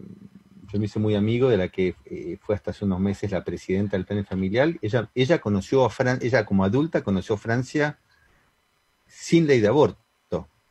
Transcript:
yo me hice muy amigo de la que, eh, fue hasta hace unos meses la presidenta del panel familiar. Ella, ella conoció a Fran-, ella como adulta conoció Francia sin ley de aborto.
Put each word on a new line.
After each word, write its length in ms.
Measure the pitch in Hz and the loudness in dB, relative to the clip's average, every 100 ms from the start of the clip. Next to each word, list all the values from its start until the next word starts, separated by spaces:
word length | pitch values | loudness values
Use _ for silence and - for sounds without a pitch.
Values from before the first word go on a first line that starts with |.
| - - - - _ - - | -18 -20 -20 -20 _ -20 -8
yo 80 | 101 | -4
me 60 | 107 | -4
hice 140 | 110 | -2
muy 160 | 107 104 | 0 0
amigo 340 | 104 120 131 | 0 2 2
de 80 | 107 | 2
la 120 | 90 | 0
que, 260 | - 92 - - | 0 -2 -2 -12
eh, 320 | - 85 85 | -12 -10 -12
fue 140 | - 104 | -4 -4
hasta 160 | - | -4
hace 140 | - 101 | -6 -4
unos 140 | 90 | 0
meses 320 | 98 98 104 | -2 -2 -4
la 120 | 92 | -4
presidenta 520 | - 85 - 95 101 98 | -6 -10 -4 -2 -2 -4
del 80 | 90 | -4
panel 200 | 104 98 | -6 -4
familiar. 440 | 95 95 110 151 170 | -4 -2 0 0 0
Ella, 280 | 107 117 107 | -2 -2 -4
ella 260 | - 131 165 | -2 2 2
conoció 460 | 107 101 - 135 120 | 2 -2 0 2 2
a 40 | |
Fran-, 300 | - 127 127 | 2 0 0
ella 220 | 120 120 107 | 0 0 2
como 180 | 98 | 2
adulta 400 | 95 123 160 165 | 2 2 0 -2
conoció 340 | 117 95 - 104 | -2 -4 -2 -4
Francia 600 | 113 117 127 156 147 147 _ _ _ _ _ _ _ _ _ _ _ | -2 -4 -2 -2 -2 -4 _ _ _ _ _ _ _ _ _ _ _
sin 400 | - - 170 156 | -18 2 2 6
ley 120 | 131 | 4
de 80 | 104 | 4
aborto. 800 | 135 120 - _ _ _ 85 - _ _ | 4 4 2 _ _ _ -8 -8 _ _